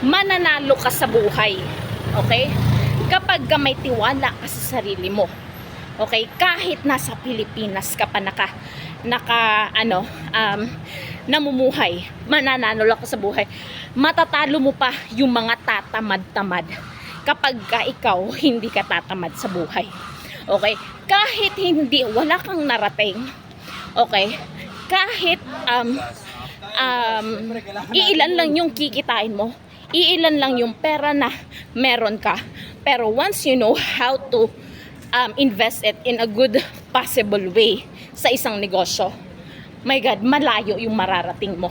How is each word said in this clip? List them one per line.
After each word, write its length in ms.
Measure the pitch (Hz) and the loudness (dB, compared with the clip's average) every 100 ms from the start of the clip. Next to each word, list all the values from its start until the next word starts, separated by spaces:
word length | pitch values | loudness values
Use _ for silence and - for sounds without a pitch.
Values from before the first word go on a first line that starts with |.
| 254 | 4
mananalo 720 | 359 392 370 349 294 277 269 | 4 4 2 4 2 4 2
ka 80 | 247 | 2
sa 240 | 247 262 | 2 4
buhay, 480 | 220 214 220 214 190 147 - - - - | 4 4 4 2 0 -6 -6 -6 -6 -2
okay? 320 | 208 - 233 269 - - - - - - | 0 2 2 2 2 4 4 2 2 2
Kapag 400 | 370 381 359 247 | 2 2 0 4
ka 80 | 302 | 2
may 160 | 277 | 2
tiwala 640 | 262 277 240 214 269 262 254 | 0 -2 2 2 2 0 -2
ka 80 | |
sa 320 | - - - 254 | -8 -6 -4 -4
sarili 320 | 202 185 185 | -4 -4 -4
mo, 160 | 202 180 - - - - - - - | 0 0 -2 -14 -14 -14 -14 -14 -6
okay? 320 | 214 226 233 - | 0 0 0 2
Kahit 480 | 359 349 370 311 | 2 2 0 -2
nasa 320 | 285 262 - 226 | 0 0 -2 -6
Pilipinas 800 | 254 226 208 - 214 190 196 - | -6 -4 -4 -4 -4 -4 -6 -2
ka 80 | |
pa 160 | 208 208 | 0 0
naka, 320 | 196 190 190 - - - - - | -2 -2 -2 -2 -14 -12 -12 -10
naka, 720 | 226 240 - 233 226 214 208 | -2 -2 2 2 4 4 2
ano, 320 | 220 226 185 214 - - | 0 2 0 -2 -10 -4
um, 320 | 220 220 202 233 - - - - - | 0 0 0 -4 -8 -12 -12 -12 -12
namumuhay, 800 | - 285 285 254 262 - 196 175 185 - - | 0 2 2 2 2 2 0 0 -8 -12 0
mananalo 560 | 294 269 262 226 220 214 226 | 2 2 2 0 2 4 4
ka 80 | 233 | 0
sa 80 | 240 | -4
buhay. 320 | 202 202 202 - - - - - | -2 -2 -4 -6 -14 -14 -10 0
Matatalo 640 | 294 330 330 302 302 302 | 2 4 2 4 2 4
mo 160 | 269 269 | 2 2
pa 160 | 254 - - 220 | 0 0 -10 0
yung 160 | 269 | 2
mga 240 | 240 226 233 | 4 2 -2
tatamad-tamad 1040 | - 214 - 220 220 190 190 - 196 180 165 - - - - - | 0 -2 -2 -4 0 -2 -2 -4 -2 -2 -4 -10 -14 -16 -14 -8
kapag 320 | - 294 269 247 | 0 2 2 -2
ka 160 | 196 226 - | -2 -2 -2
ikaw 400 | 269 240 185 196 - | 0 2 2 0 0
hindi 320 | 285 233 220 | 2 2 0
ka 160 | - | -2
tatamad 480 | 190 175 - 190 170 - | 0 -2 -2 -6 -6 -6
sa 80 | 202 | -6
buhay. 400 | 180 156 - - - - - - - | -4 -4 -4 -6 -8 -14 -14 -14 -14
Okay? 320 | - 196 208 214 - - - | 0 0 2 -2 -12 -16 0
Kahit 480 | 392 427 427 403 392 | 2 2 0 -2 0
hindi, 480 | 381 311 277 277 247 | 2 2 4 2 2
wala 240 | 220 302 349 | 2 2 0
kang 160 | 370 359 | 0 -2
narating, 640 | 294 233 202 - 208 190 262 - - - - - - - | 0 0 0 0 -2 -2 -8 -12 -18 -18 -16 -14 -8 0
okay? 400 | 233 208 196 233 - - - - | 2 4 0 -2 -10 -14 -14 -14
Kahit, 560 | - 370 381 466 349 349 262 - | -2 0 2 0 0 0 -2 -8
um, 320 | - 247 233 269 - - - - - - - 220 | 0 0 2 -2 -4 -10 -16 -14 -14 -14 -8 -2
um, 520 | 262 247 233 220 220 220 220 226 196 202 175 240 | 0 2 0 0 -2 -6 -6 -8 -10 -10 -2 2
iilan 400 | 381 302 302 359 | 4 4 4 4
lang 160 | 320 | 2
yung 160 | 302 339 | 2 0
kikitain 640 | 226 294 233 277 233 220 | -2 -4 -2 -2 0 0
mo, 240 | 202 220 247 - - - - | -2 -4 -6 -18 -20 -2 2
iilan 400 | 349 349 330 302 | 4 4 4 4
lang 240 | 269 254 | 2 2
yung 160 | 240 220 | 0 0
pera 400 | 311 302 294 285 | 0 0 0 2
na 160 | 254 - - - - | 0 -2 -14 -18 -12
meron 480 | 226 262 240 226 214 | -2 2 2 2 0
ka. 160 | 208 196 - - - - - | -2 -2 -6 -14 -16 -4 0
Pero 240 | 254 226 | 2 2
once 320 | 226 349 403 | 2 0 0
you 80 | 302 | 2
know 240 | 262 220 - | 4 4 4
how 400 | - - 247 269 | 0 0 2 0
to, 320 | 539 247 226 - - - - - - | 0 2 2 0 -18 -18 -18 -18 -2
um, 240 | 240 247 214 | 0 0 2
invest 480 | 277 196 226 233 | 2 4 0 2
it 80 | 214 208 254 | -2 0 -2
in 80 | 240 | 0
a 40 | 226 | 0
good 280 | 208 262 220 - - - | 4 4 4 0 -12 -2
possible 560 | 247 247 - 208 202 185 | -2 2 0 2 2 2
way 320 | 180 226 196 - - - - | 4 4 4 -4 -18 -18 -2
sa 160 | - | 0
isang 240 | 247 262 208 | 2 0 -2
negosyo, 560 | 202 185 175 - 196 - - - - - - - | -2 0 0 0 -2 -2 -16 -18 -18 -18 -18 -10
my 160 | 233 269 | 0 2
God, 240 | 254 208 | 2 2
malayo 560 | 220 294 285 220 208 202 | 4 4 4 2 0 -2
yung 160 | 226 220 | 0 0
mararating 640 | 185 185 170 175 202 175 | 2 0 -2 -4 -6 -4
mo. 80 | 180 | -4